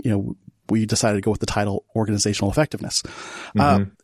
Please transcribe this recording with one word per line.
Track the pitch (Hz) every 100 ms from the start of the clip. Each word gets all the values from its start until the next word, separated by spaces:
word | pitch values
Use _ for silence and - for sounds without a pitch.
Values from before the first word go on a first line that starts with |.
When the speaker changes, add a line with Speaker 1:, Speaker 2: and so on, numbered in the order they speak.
Speaker 1:
you | 120
know, | 101 - - - - -
we | 110 107
decided | - 117 104
to |
go | 107
with | 101
the | -
title | - 104 98 -
organizational | 110 107 104 104 101 101
effectiveness. | 95 151 - - - - - - - - -
Uh, | 143 113
Speaker 2:
Mm-hmm. | 98 -